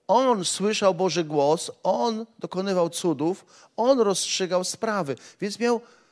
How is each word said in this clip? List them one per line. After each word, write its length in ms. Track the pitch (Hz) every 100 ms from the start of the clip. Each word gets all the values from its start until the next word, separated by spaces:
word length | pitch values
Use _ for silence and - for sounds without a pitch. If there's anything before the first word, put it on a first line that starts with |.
| -
On 360 | 208 262 220
słyszał 500 | 170 - 196 214 202
Boży 300 | 175 190 160
głos, 460 | 156 147 143 160 - -
on 440 | 185 208 240 220 226 _
dokonywał 520 | - 180 196 185 170
cudów, 540 | - 185 143 160 190 _ - - -
on 240 | 233 269
rozstrzygał 640 | 208 185 - - 185 180
sprawy, 520 | 185 - 220 208 147 127 - -
więc 180 | 202 202
miał 220 | 240 233 233 _ _